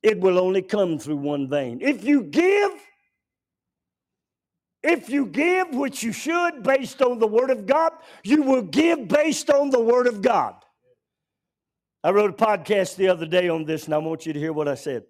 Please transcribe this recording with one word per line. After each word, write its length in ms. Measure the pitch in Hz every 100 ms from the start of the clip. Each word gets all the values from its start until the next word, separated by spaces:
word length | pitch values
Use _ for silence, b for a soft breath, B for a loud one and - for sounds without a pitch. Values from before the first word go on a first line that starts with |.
It 160 | 214 202
will 180 | 190 180
only 220 | 185 196
come 380 | 185 208 185 156
through 180 | 139 147
one 320 | 143 143 135
vein. 320 | 147 131 120
If 220 | 247 254
you 200 | 208 285
give, 480 | 175 175 359 403 403 - - _ _ _ _ _ _ _ _ _ _ _ _ _ _ _ _ _ _ _
if 260 | 294 330 -
you 160 | 277 233
give, 480 | 170 330 370 359
which 300 | 262 277 -
you 100 | 226
should, 500 | - 277 339 339 320
based 380 | 220 269 254 -
on 180 | 254 240
the 80 | 220
Word 220 | 214 262
of 160 | 247 190
God, 280 | 285 330 320 B B
you 200 | 190 302
will 180 | 269 262
give 460 | 185 151 330 330 202
based 420 | - 311 269 -
on 200 | 285 285
the 120 | 254
Word 260 | 226 247 247
of 140 | 214
God. 420 | 202 208 120 90 _ _ _ _ _ _ _ _ _ _ _ _ _ _
I 100 | 165
wrote 180 | 202 208
a 160 | 196 220
podcast 500 | 202 156 208 185 -
the 140 | 190
other 160 | 175 160
day 240 | 175 180
on 160 | 165 156
this, 180 | 156
and 100 | 156
I 40 | 151
want 280 | 160 160 160
you 60 |
to 80 | 147
hear 140 | 156
what 160 | 156 147
I 60 | 127
said. 280 | - 123